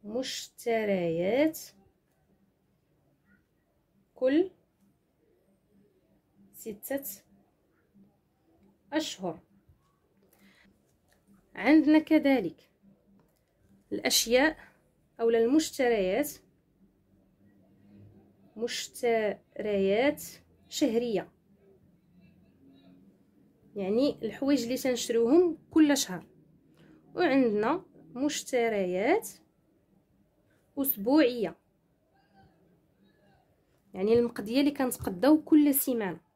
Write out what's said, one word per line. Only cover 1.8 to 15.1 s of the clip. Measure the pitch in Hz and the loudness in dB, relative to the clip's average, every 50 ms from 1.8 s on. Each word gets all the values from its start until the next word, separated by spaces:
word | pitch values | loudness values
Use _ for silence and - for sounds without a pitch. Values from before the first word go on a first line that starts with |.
| _ _ _ _ _ _ _ _ _ _ _ _ _ _ _ _ _ _ _ _ _ _ _ _ _ _ _ _ _ _ _ _ _ _ _ _ _ _ _ _ _ _ _ _ _ _ _ | _ _ _ _ _ _ _ _ _ _ _ _ _ _ _ _ _ _ _ _ _ _ _ _ _ _ _ _ _ _ _ _ _ _ _ _ _ _ _ _ _ _ _ _ _ _ _
كل | - 254 262 277 311 381 370 - _ _ _ _ _ _ _ _ _ _ _ _ _ _ _ _ _ _ _ _ _ _ _ _ _ _ _ _ _ _ _ _ _ _ _ _ _ 202 _ _ | -2 -2 0 2 2 0 -2 -6 _ _ _ _ _ _ _ _ _ _ _ _ _ _ _ _ _ _ _ _ _ _ _ _ _ _ _ _ _ _ _ _ _ _ _ _ _ -20 _ _
سته | - - 233 208 - - - 269 277 269 - - - _ _ _ _ _ _ _ _ _ _ _ _ _ _ _ 202 196 _ _ _ _ _ _ _ _ _ _ _ _ _ _ _ _ _ 277 | -18 -16 -16 -16 -14 -10 -8 -8 -8 -8 -10 -18 -18 _ _ _ _ _ _ _ _ _ _ _ _ _ _ _ _ -20 _ _ _ _ _ _ _ _ _ _ _ _ _ _ _ _ _ -4
اشهر. | 311 311 - - - 190 180 160 - _ _ _ _ _ _ _ _ _ _ _ _ _ _ _ _ _ _ _ _ _ 196 _ _ _ 202 _ _ _ _ _ _ _ _ _ _ _ _ _ _ _ _ _ | -4 -4 -4 -10 -8 -8 -8 -8 -10 _ _ _ _ _ _ _ _ _ _ _ _ _ _ _ _ _ _ _ _ _ _ _ _ _ _ _ _ _ _ _ _ _ _ _ _ _ _ _ _ _ _ _
عندنا | - 185 233 302 320 277 285 302 311 | -4 2 4 4 4 6 6 4 4
كذلك | 302 - 320 302 - 277 269 254 196 160 - _ _ _ _ _ _ - _ _ _ _ _ _ _ _ _ _ _ _ _ _ _ _ _ _ _ _ 202 | 4 4 0 2 2 2 0 0 0 -4 -10 _ _ _ _ _ _ -20 _ _ _ _ _ _ _ _ _ _ _ _ _ _ _ _ _ _ _ _ -10
الاشياء | 208 - 247 - - - 226 233 254 269 320 311 - - - _ _ _ _ _ _ _ _ | -6 -4 0 0 0 0 2 2 4 4 2 0 -4 -16 -20 _ _ _ _ _ _ _ _